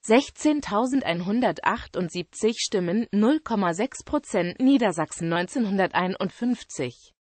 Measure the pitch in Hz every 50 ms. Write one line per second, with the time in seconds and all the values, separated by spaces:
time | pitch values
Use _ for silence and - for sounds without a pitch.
0 | _ - 220 254 285 - - - - 302 302 294 277 - 208 208 240 254 262 269
1 | - - 170 175 180 185 208 240 247 208 165 - - - 196 233 - - - -
2 | 180 165 - 180 165 _ _ - - 220 233 - - - - 196 180 170 175 220
3 | 233 - - 202 214 233 302 311 _ - 233 208 202 175 165 175 220 269 - -
4 | - - - 196 - - - 208 175 175 175 - 262 262 277 254 233 202 165 170
5 | 156 - - - 165 165 170 170 180 185 - 277 233 202 196 196 190 175 - -
6 | 180 185 190 - 190 185 - - 240 247 240 - - _ - - 143 123 123 -
7 | - - _ _